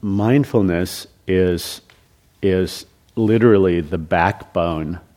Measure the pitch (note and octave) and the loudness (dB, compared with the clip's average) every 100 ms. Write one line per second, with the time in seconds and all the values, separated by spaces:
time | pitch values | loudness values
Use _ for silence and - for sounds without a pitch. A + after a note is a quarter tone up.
0 | G#2 G2+ A2 C#3 C3 A#2 F#2+ E2+ F2+ - | -6 -2 2 0 2 0 0 0 -4 -8
1 | - _ - F#2 F#2 E2+ - - - _ | -16 _ -2 0 0 -2 -6 -16 -20 _
2 | _ _ _ _ G2 F#2 F2+ - - _ | _ _ _ _ -2 0 -2 -8 -20 _
3 | _ A2+ G#2+ A2+ A#2 G2+ F#2+ F2 D2+ E2+ | _ -4 0 4 6 6 4 0 -2 -6
4 | D#2 E2+ F2+ - - F2+ E2+ D#2+ D#2 F2 | -2 0 0 -2 -6 -4 -2 -4 -8 -10
5 | - | -16